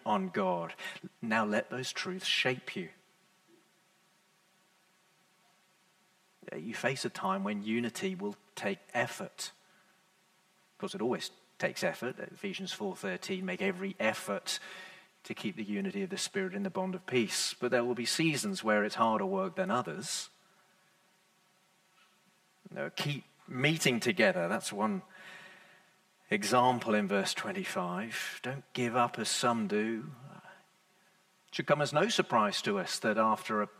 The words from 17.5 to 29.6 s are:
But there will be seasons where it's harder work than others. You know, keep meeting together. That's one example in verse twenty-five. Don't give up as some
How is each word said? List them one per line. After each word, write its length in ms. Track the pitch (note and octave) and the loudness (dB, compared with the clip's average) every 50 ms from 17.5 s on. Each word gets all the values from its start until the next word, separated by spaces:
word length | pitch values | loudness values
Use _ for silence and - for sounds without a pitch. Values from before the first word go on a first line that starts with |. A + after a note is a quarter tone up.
| - - | -2 -2
But 120 | B2 B2 | 0 2
there 120 | B2+ A#2+ A#2+ | 2 4 4
will 120 | B2 A#2+ | 2 0
be 100 | A#2+ A#2 | 0 0
seasons 580 | - - - D#3+ E3 D3 A#2+ G#2+ G#2 F#2+ F#2 G#2+ | 0 2 4 4 4 4 2 0 -2 -4 0 2
where 200 | G#2+ G#2 G#2 G#2 | 4 4 4 4
it's 100 | G#2+ - | 2 2
harder 320 | - A2+ A2+ A2 - G3 | 2 4 4 4 4 2
work 300 | F#3 - - - F2 E2 | 2 0 0 0 -2 -2
than 160 | F#3 F#3 F#3 | -2 0 0
others. 580 | - B3+ - E3+ D3+ F#3+ D#3 - - - - - - _ _ _ _ _ _ _ _ _ _ _ _ _ _ _ _ _ _ _ _ _ _ _ _ _ _ _ _ _ _ _ _ _ - _ _ _ _ _ _ _ _ _ _ _ _ - | 0 0 0 -2 -6 -6 -6 -6 -6 -6 -6 -8 -14 _ _ _ _ _ _ _ _ _ _ _ _ _ _ _ _ _ _ _ _ _ _ _ _ _ _ _ _ _ _ _ _ _ -20 _ _ _ _ _ _ _ _ _ _ _ _ -12
You 60 | - - | -8 -6
know, 120 | C#3+ - - | -6 -6 -4
keep 280 | - - D3 C#3+ C3 - - _ _ - - | -2 -2 -2 -2 -2 -6 -12 _ _ -14 -6
meeting 520 | - B2+ C3+ D3+ E3 D#3 - D3 - - | -2 2 4 4 4 6 4 4 4 4
together. 480 | - - G3 F3+ A2 G2+ - F3+ E3+ F3 | 2 2 4 6 4 4 4 4 2 0
That's 240 | - - - - | 0 -2 -2 -4
one 300 | G#3 G3 G#3+ G#3+ G3+ F#3 - - - - - - - - - - - - - - - - _ _ _ _ _ _ _ _ _ - | 0 0 2 2 2 0 -4 -8 -16 -20 -18 -18 -18 -18 -18 -20 -20 -20 -20 -20 -20 -20 _ _ _ _ _ _ _ _ _ -2
example 640 | - G2+ G#2 - B2+ B2+ B2 B2+ B2 A#2 - A#2 G#2+ | -2 0 2 4 6 6 8 6 6 4 2 2 4
in 140 | G#2+ G2+ F#2+ | 4 4 4
verse 260 | G2+ G2 F#2+ - - | 2 2 2 0 -2
twenty-five. 1080 | - - G#2 F#2 G2 F#2 - - - F2+ F2 F2+ F#2+ - A3+ A3 - - - - - - | -2 -4 -4 -4 -4 -4 -2 -2 -2 -2 -2 -2 -4 -4 -4 -6 -6 -6 -6 -8 -6 -6
Don't 200 | B2+ C3+ C#3 - - - | -6 -6 -6 -8 -8 -2
give 220 | C3 B2 A#2 A2+ | 0 0 2 4
up 220 | B2 A#2+ A#2+ - A#2+ | 4 4 4 2 -2
as 100 | G#2+ - | -2 0
some 380 | - - - B2 A#2 A2+ | 0 2 4 4 4 4